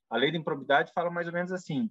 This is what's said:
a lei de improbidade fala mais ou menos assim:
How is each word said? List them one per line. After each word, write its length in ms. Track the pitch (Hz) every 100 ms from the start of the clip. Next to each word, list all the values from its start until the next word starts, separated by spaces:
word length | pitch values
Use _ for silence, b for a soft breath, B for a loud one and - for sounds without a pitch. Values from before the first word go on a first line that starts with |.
| _
a 80 | 117
lei 120 | 139
de 80 | 165
improbidade 540 | 156 147 131 143 170
fala 160 | - 175
mais 160 | 175 170
ou 80 |
menos 200 | 170 180
assim: 360 | 185 - 143 113